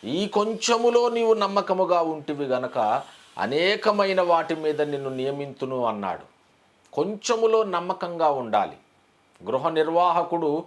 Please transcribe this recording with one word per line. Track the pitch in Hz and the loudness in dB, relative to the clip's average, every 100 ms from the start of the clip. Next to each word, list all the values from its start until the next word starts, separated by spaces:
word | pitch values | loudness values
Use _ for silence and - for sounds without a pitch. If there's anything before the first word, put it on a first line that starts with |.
"ఈ | 104 165 202 | -4 -4 0
కొంచెములో | 208 214 220 - 233 240 240 240 | 0 0 -2 0 2 4 4 2
నీవు | 233 226 | 2 2
నమ్మకముగా | 220 196 202 196 185 185 175 | 2 2 0 0 0 2 2
ఉంటివి | 165 156 147 147 | 2 -4 -6 -6
గనక, | 139 123 127 127 107 123 - - - - | -2 -2 -2 0 0 0 -4 -20 -18 -6
అనేకమైన | 101 143 180 208 214 208 196 185 | -2 0 2 2 0 2 2 2
వాటి | 175 165 160 | 2 2 2
మీద | 160 156 151 | -2 -2 -2
నిన్ను | 147 143 135 | -2 -2 -6
నియమింతును" | 131 135 143 143 123 131 127 | -4 -4 -4 -8 -8 -6 -2
అన్నాడు. | 120 107 98 85 - _ _ _ _ _ _ | -2 -2 -6 -6 -12 _ _ _ _ _ _
కొంచెములో | - 170 214 - 226 226 220 | -4 -4 -4 -2 0 2 2
నమ్మకంగా | 214 175 175 185 175 170 160 | 2 -2 -4 -6 -6 0 2
ఉండాలి. | 139 120 107 92 - _ _ _ _ _ _ | 2 0 0 0 -6 _ _ _ _ _ _
గృహ | 90 127 156 | -4 -2 0
నిర్వాహకుడు | 160 156 170 180 170 - 170 160 151 | 0 2 4 4 2 0 -2 0 -2